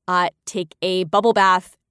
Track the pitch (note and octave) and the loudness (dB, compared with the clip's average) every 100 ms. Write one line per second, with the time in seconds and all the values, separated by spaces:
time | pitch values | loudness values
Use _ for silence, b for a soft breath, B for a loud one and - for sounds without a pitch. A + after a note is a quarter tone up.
0 | - F3+ F3+ - - G3 E3 - F#3 F#3 | -4 -2 -2 -6 -12 -10 -10 -8 -4 -4
1 | E3 G3+ A3+ G#3 F#3+ F#3 - _ _ | 0 0 2 2 4 2 -2 _ _